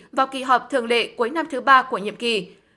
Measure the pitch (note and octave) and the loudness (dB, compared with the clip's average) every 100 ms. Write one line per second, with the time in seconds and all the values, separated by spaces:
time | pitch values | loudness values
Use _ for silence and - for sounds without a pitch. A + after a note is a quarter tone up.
0 | - - C4+ C4+ B3+ A#3+ B3 C4+ A#3 A#3+ | -6 -4 -2 -4 2 2 2 -2 0 0
1 | - - A3+ E4 D#4 B3+ A3 C4 B3 G#3+ | 0 -2 -2 -2 -4 -2 4 4 4 -4
2 | G3+ - A#3+ G#3+ F3 - _ | -6 -4 -2 -2 -4 -14 _